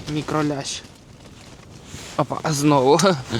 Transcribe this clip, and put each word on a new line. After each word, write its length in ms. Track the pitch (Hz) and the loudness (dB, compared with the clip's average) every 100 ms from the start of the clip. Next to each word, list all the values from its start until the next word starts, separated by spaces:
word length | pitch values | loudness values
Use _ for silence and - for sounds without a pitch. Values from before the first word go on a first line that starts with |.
| - | -6
мікролящ. 680 | 151 139 151 147 143 - - - - - - - - - - - - - - - - | -6 -2 -2 -2 -4 -6 -10 -14 -20 -20 -20 -20 -20 -20 -20 -20 -20 -20 -18 -12 -6
Опа, 340 | 139 131 160 | -4 -4 -4
знову. 480 | 143 151 143 131 156 196 151 123 | 0 4 4 6 6 4 2 -2